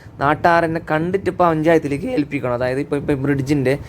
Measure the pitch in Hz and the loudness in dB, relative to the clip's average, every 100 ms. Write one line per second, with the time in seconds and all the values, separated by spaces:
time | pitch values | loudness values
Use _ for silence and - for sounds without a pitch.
0 | - - 139 151 175 170 165 165 - 156 | -16 -2 0 2 4 4 2 -2 -2 -2
1 | 170 190 180 165 175 156 156 160 151 160 | 0 -2 -2 2 2 4 4 4 2 -4
2 | 247 247 139 143 123 120 127 131 143 143 | -4 -2 -2 -4 -4 -2 -2 -2 -4 -4
3 | 143 139 139 139 131 151 127 143 | -2 -2 0 -2 0 0 0 -2